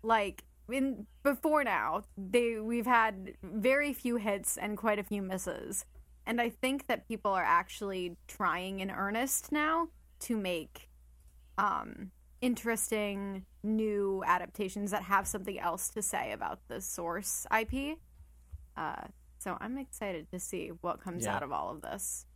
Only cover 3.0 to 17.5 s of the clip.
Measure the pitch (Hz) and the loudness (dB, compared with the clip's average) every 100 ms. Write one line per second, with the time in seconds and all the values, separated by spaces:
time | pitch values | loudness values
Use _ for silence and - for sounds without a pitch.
3 | 220 196 185 - 190 214 226 269 294 254 | 4 0 -12 -12 -6 2 4 4 2 0
4 | 247 240 208 202 202 - 208 208 226 208 | 0 0 0 0 -2 -2 -4 0 2 2
5 | 196 208 190 190 185 - - 202 - - | 0 -4 -2 -4 -4 -6 -6 -6 -8 -18
6 | - - - 233 240 - 254 277 - 240 | -20 -12 -2 0 0 0 -2 -2 0 -2
7 | - 220 208 190 170 170 180 - 202 190 | -2 -2 2 4 6 6 4 -6 -4 -2
8 | 180 175 - - 185 165 185 190 190 - | -4 -6 -16 0 0 2 -2 -4 -4 -2
9 | 196 214 262 - - 302 302 330 330 - | 0 0 0 0 0 0 2 2 0 -6
10 | - - - 220 190 175 151 - - - | -20 -14 -2 0 0 -2 -4 -14 -20 -20
11 | - - - - - - 202 175 55 - | -20 -20 -20 -20 -8 0 2 2 -4 -10
12 | 190 - - - 247 233 226 226 - 220 | -12 -14 -20 -2 0 0 0 0 0 0
13 | 208 196 196 196 185 - 208 220 220 202 | 0 -2 -4 -6 -10 -6 0 2 4 4
14 | 196 190 180 180 180 - 196 196 202 202 | 2 2 4 2 2 -4 -4 -2 -2 -2
15 | 190 196 196 208 190 196 175 170 - - | 4 2 4 -4 -4 -2 -2 -2 -4 -2
16 | 202 - - 104 85 - - - 190 - | -2 -2 -2 -4 -4 -6 -8 -8 -6 -6
17 | 170 170 190 - - | -4 -4 -4 -4 0